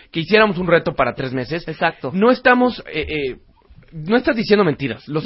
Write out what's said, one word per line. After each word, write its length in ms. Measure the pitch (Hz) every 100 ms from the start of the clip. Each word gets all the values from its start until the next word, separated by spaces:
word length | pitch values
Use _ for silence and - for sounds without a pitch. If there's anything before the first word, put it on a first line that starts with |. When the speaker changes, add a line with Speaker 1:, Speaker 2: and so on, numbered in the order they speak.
| -
Speaker 1:
que 100 | 165
hiciéramos 360 | 156 214 220 170
un 100 | 180
reto 260 | 165 165
para 200 | - 127
tres 180 | 117 131
meses. 340 | 131 120 165 -
Speaker 2:
Exacto. 420 | 156 165 - 135
Speaker 1:
No 200 | 185 233
estamos, 520 | 247 254 247 247 - -
eh, 140 | 156 -
eh, 280 | 151 131 107 _ _ _ - _ 160
no 220 | 156 240
estás 180 | 311 233
diciendo 300 | 185 208 180
mentiras, 420 | 131 135 104 -
los 140 | 151